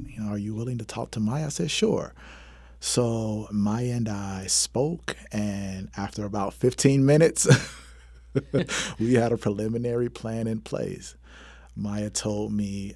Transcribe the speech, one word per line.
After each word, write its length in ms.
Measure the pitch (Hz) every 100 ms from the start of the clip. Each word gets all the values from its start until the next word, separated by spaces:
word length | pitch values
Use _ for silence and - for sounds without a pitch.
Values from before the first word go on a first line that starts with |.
| 127
you 140 | 110
know, 80 | 107
are 80 | 104
you 180 | 104 107
willing 220 | 120 120
to 80 | 110
talk 260 | 113 123
to 80 | -
Maya?" 280 | 107 139 151
I 20 |
said, 200 | 139 165
"Sure." 440 | - 220 - - - - - - - - -
So 680 | - - 120 113 110 107 104
Maya 400 | 104 104 110 123
and 180 | 120 113
I 380 | 101 98 95 95
spoke, 680 | - - 113 147 170 - - -
and 580 | 107 104 98 98 95 95 -
after 280 | 98 - 101
about 280 | 104 98
fifteen 520 | - 123 - 135 139 135
minutes, 420 | 151 160 - - 131 - - - - - - -
<laughs> 640 | 131 - 135 120 - - -
we 140 | 113 123
had 160 | 117
a 60 | 113
preliminary 720 | 117 104 107 117 120 120 120
plan 380 | - 113 113 113
in 140 | 110
place. 540 | - - 95 95 - - - - - - - -
Maya 340 | 101 104 104
told 440 | 104 107 104 107
me, 420 | 104 101 98 98